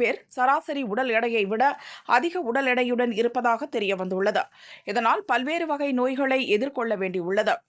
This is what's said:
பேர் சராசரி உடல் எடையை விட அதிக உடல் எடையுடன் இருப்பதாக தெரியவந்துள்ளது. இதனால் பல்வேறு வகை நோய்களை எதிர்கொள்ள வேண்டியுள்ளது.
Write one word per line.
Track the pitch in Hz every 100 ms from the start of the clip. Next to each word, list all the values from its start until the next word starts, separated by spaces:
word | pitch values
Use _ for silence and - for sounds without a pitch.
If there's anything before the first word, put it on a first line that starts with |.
பேர் | 226 269 - -
சராசரி | 254 294 320 285 247
உடல் | 214 262 226
எடையை | 240 233 196
விட | 220 269 277 - - -
அதிக | 240 330 359 254
உடல் | 247 269
எடையுடன் | 247 247 240 240 208
இருப்பதாக | 233 254 240 226 294 233
தெரியவந்துள்ளது. | 202 190 185 185 196 196 - - - -
இதனால் | - 208 226 320 403
பல்வேறு | 240 254 339 330
வகை | 285 285
நோய்களை | 254 254 262 269 262 262
எதிர்கொள்ள | 208 269 269 233 208
வேண்டியுள்ளது. | 190 180 170 202 214 175